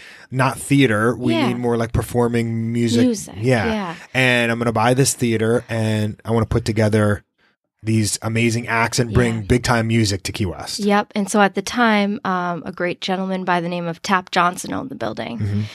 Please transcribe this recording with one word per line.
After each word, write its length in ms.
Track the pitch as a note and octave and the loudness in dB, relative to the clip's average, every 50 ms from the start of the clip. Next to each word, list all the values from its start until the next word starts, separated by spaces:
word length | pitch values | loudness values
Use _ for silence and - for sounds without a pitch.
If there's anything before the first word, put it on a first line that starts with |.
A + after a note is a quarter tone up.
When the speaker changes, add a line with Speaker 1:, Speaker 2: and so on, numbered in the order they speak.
| - - - - - - | -20 -20 -20 -20 -14 -6
Speaker 1:
not 260 | B2 C3+ B2+ C3 - - | -2 0 0 0 -2 -4
theater. 560 | - - C#3 C#3 C3+ A2+ G#2+ G#2 A2+ B2 A2+ | -2 2 4 4 4 4 4 2 2 2 0
We 180 | A#2 B2 - A#2 | 0 0 0 2
Speaker 2:
Yeah. 120 | - - | 2 0
Speaker 1:
need 120 | A#2+ A#2+ B2 | 0 0 -2
more, 180 | B2 A#2+ A#2 | -2 0 0
like, 160 | A2+ A2+ A2+ | 0 -2 -2
performing 800 | - A#2 A2 - - A#2+ A#2+ A#2 A#2+ A#2 A#2 A2+ A2+ A2+ A2+ A2+ | -2 -4 -2 -2 0 0 0 2 2 0 0 -2 -2 -4 -4 -2
music." 320 | A#2 A#2+ A#2+ A2+ A#3 A#3+ B3+ | 0 0 0 2 4 4 4
Speaker 2:
Music, 280 | B3 A3 G3 - - - G2+ | 4 2 -2 -6 -12 -8 -2
Speaker 1:
Yeah. 280 | A2+ C3 B3 A3 G3+ | 0 2 2 2 2
Speaker 2:
yeah. 280 | A3+ A3 G#3+ F#3+ E3+ E3 - - - | 0 -2 -2 -4 -6 -8 -10 -10 -4
Speaker 1:
"And 380 | - C3 B2+ B2+ B2 A#2+ A#2+ A#2 | 0 2 2 4 4 2 2 0
I'm 80 | A#2 A#2 | 0 0
gonna 140 | A2+ A#2+ | 0 0
buy 200 | A#2 A2+ A2 B2 B2+ | 0 2 2 4 4
this 200 | C3 C3+ - - | 4 2 0 0
theater 500 | - B2 A#2 A2+ G#2+ A2 A2+ A#2+ - - - | 0 0 0 2 2 2 2 2 0 0 -2
and 520 | A#2 A2+ A2 A2 G#2+ G#2+ G#2+ G#2 F#2 - - | -4 -2 0 0 0 0 -2 -2 -6 -6 -4
I 80 | A2+ | -2
wanna 140 | A2+ A2+ A2 | 0 0 2
put 180 | - - A#2 - | 2 0 -2 0
together 580 | A#2+ G#2 A2 A2 G#2+ A2 G#2+ G#2 G#2 G#2 - - _ _ _ _ _ _ _ _ _ _ _ G#2 | 0 0 2 2 4 4 4 4 2 2 -2 -6 _ _ _ _ _ _ _ _ _ _ _ -2
these 320 | A2 A2 A2 G#2 G2+ - - | 0 2 2 2 0 -2 -4
amazing 440 | - A2+ A2+ A#2 A#2 A#2 A#2 A#2+ A#2 | -4 -2 0 2 2 2 0 0 -2
acts 320 | A2+ A#2 A2+ A#2 A2+ - C3 | -2 0 0 0 0 0 -2
and 140 | A#2+ A#2 | 0 2
bring 220 | G2+ B2+ B2 A#2 A2+ | 2 2 2 2 0
Speaker 2:
Yeah. 60 | A2 | -2
Speaker 1:
big 200 | G2 F#2+ B2 A#2+ | 0 0 0 2
time 260 | - B2+ A#2+ A#2 A2+ A2+ | 2 2 2 2 2 2
music 340 | A2+ A2+ A2 G2 G2+ - | 2 2 2 2 0 -4
to 100 | - - | -6 -6
Key 140 | - - G2+ | -4 -4 -4
West." 320 | F2 D2 - - - - - | -4 -4 -8 -10 -10 -6 -2
Speaker 2:
Yep. 320 | G3+ G#3 G3+ G#3 G3+ - - | 0 2 2 2 0 -2 -4
And 140 | G#3 G3 F#3+ | -6 -4 0
so 120 | A#3 G#3 | 2 2
at 120 | G3+ F#3 F#3+ | 2 2 0
the 60 | G3+ | -2
time, 580 | F#3+ - - B3 A#3+ A3 G#3+ G#3 G3+ G3+ G#3 - - | -6 -4 -2 0 2 2 2 2 2 0 -2 -4 -4
um, 380 | F#3+ F#3 F3+ F3+ F3 F3 E3 - | -4 -4 -4 -4 -4 -6 -6 -8
a 80 | F#3+ | -10
great 300 | F3 - F3 F3 - - | -8 -6 -4 -4 -4 -6
gentleman 420 | - G3 F#3 F#3 F#3 F#3+ F#3+ F#3 F#3 | -4 -4 -4 -2 -2 -4 -4 -4 -2
by 160 | F#3 F3 F3 | 0 0 0
the 80 | E3+ F3 | -2 -2
name 180 | F3 F3 E3+ | -4 -6 -6
of 140 | E3+ E3 - | -6 -8 -6
Tap 300 | - - G3 F3+ F#3 - | -2 0 0 0 0 0
Johnson 420 | - F3+ F3 F3 F3 - - G#3 | 0 0 0 0 0 -4 -8 -8
owned 160 | - - - - | -6 -6 -8 -8
the 60 | - | -8
building. 440 | - - A2 - - A2+ - - - | -6 -6 -6 -6 -6 -8 -8 -6 -4
Speaker 1:
Mm-hmm. 220 | G#2+ G2+ G#2 G#2 G#2+ - | -4 -2 -2 -2 -4 -6